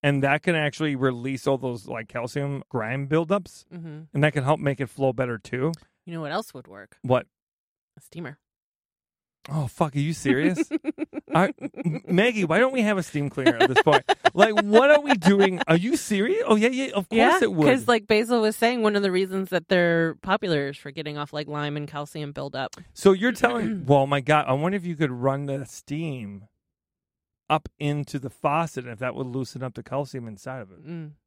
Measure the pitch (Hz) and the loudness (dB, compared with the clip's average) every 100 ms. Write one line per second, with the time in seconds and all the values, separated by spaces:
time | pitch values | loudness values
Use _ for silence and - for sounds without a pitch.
0 | 147 143 139 151 - 165 151 - 156 135 | 2 2 2 0 0 0 0 -2 -4 0
1 | 135 123 123 135 - 135 127 120 101 117 | 0 0 -6 -4 0 0 -2 -8 -10 -12
2 | 110 123 120 147 143 139 - 123 110 131 | -8 -8 -6 -6 -6 -6 -6 -6 -4 -4
3 | 139 156 165 202 170 - - 180 165 151 | 0 0 2 -2 -4 -20 -20 -16 -14 -16
4 | 160 143 151 151 131 151 143 135 135 - | -8 0 2 2 0 0 0 -4 -6 -2
5 | 135 117 127 117 - 123 147 170 _ _ | -2 0 -4 -4 -6 -4 -4 -4 _ _
6 | - 165 151 170 226 131 - 95 - _ | -14 -10 -6 -6 -8 -16 -20 -20 -20 _
7 | 127 127 - _ _ _ _ _ _ - | 0 0 0 _ _ _ _ _ _ -20
8 | - 165 165 143 _ _ _ _ _ _ | -20 -14 -14 -16 _ _ _ _ _ _
9 | _ _ _ _ - 151 135 - 160 143 | _ _ _ _ -8 -6 -6 -2 -2 -2
10 | 147 165 135 131 156 180 330 311 277 - | -4 -2 0 2 2 0 -2 -4 -6 -8
11 | - - - - 196 - 285 - 175 151 | -10 -10 -2 0 0 -2 -12 -6 -6 -6
12 | - 175 233 220 180 165 262 262 214 202 | -2 2 2 0 0 2 2 2 0 0
13 | 165 151 143 - 139 - 381 381 - - | -2 -4 -4 0 0 4 2 4 4 4
14 | - 381 - 170 214 214 208 214 269 294 | 2 2 2 4 4 4 2 4 6 6
15 | 294 262 175 196 196 180 - 165 202 311 | 6 2 4 6 4 2 2 2 2 -2
16 | - 202 220 415 - 214 226 262 269 202 | 0 0 2 0 2 4 4 0 -4 -4
17 | 185 226 240 349 - 165 147 262 120 233 | -2 2 4 4 2 4 4 4 4 2
18 | 208 214 226 240 214 214 233 247 214 208 | 4 2 2 2 2 2 0 2 2 2
19 | 196 185 190 190 190 185 165 185 175 170 | 0 0 0 -2 -2 -4 2 2 4 2
20 | 165 - - 202 202 151 139 139 147 139 | 0 -2 -2 -2 0 -2 -2 -8 -14 -12
21 | 151 147 147 151 151 147 147 147 147 147 | -10 -8 -8 -8 -8 -6 -4 -4 -6 -8
22 | 147 156 147 147 139 131 135 - - - | -10 -10 -10 -8 -10 -8 -8 -10 -20 4
23 | 196 190 226 240 233 240 226 208 127 139 | 6 6 2 2 0 2 -2 -4 4 4
24 | 139 143 123 151 147 131 165 202 175 156 | 4 0 2 2 2 0 0 -2 -6 -2
25 | 151 123 127 139 143 139 127 - - 143 | -2 0 -2 -2 -4 -6 -8 -16 -10 -8
26 | 165 131 104 101 101 _ _ _ _ _ | -6 -8 -10 -14 -18 _ _ _ _ _
27 | _ _ _ _ _ 156 - _ 147 147 | _ _ _ _ _ -4 -4 _ -4 -4
28 | 143 143 127 - 151 151 165 - 123 113 | -6 -10 -10 -6 -4 -2 -4 -8 -12 -8
29 | 127 - 131 123 127 131 127 - - 135 | -8 -6 -8 -6 -8 -10 -12 -12 -8 -8
30 | 143 135 117 101 - 131 98 87 131 170 | -6 -10 -14 -14 -14 -14 -14 -20 -14 -12
31 | 156 151 | -14 -18